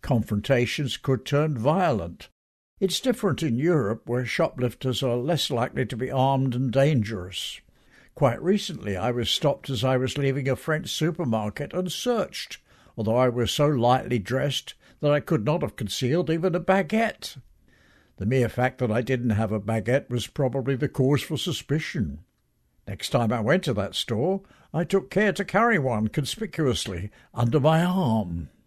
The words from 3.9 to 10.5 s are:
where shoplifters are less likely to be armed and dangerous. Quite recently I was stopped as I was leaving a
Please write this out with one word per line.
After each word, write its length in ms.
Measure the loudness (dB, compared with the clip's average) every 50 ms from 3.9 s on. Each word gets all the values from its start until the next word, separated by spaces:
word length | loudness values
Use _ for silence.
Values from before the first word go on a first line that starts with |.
| -2 -4 _
where 200 | -4 -4 -2 -2
shoplifters 800 | -2 0 0 0 0 0 -2 -2 -2 -2 -2 -4 -2 -2 0 0
are 140 | 0 0
less 320 | 0 0 0 0 0 0 -2
likely 360 | 0 -2 -2 -2 -2 -4 -4
to 100 | -4 -4
be 120 | -6 -6 -2
armed 460 | 0 2 2 2 2 2 2 0 0
and 160 | 0 -2 0
dangerous. 880 | 2 4 4 4 4 2 2 0 -4 -8 -8 -8 -10 -8 -8 -8 -10 -14 _ _ _ _ _ _ -20 -20 -20 _ _
Quite 260 | 2 2 2 2 0
recently 540 | 0 0 0 0 0 -6 -10 -8 -6 -4 -4
I 160 | -2 -2 -2
was 180 | 0 0 0 -2
stopped 400 | -2 2 2 0 0 0 -4 -6
as 140 | -4 0 0
I 140 | 2 2
was 200 | 2 0 -2 -2
leaving 300 | 0 0 0 0 0 -2
a 80 | -2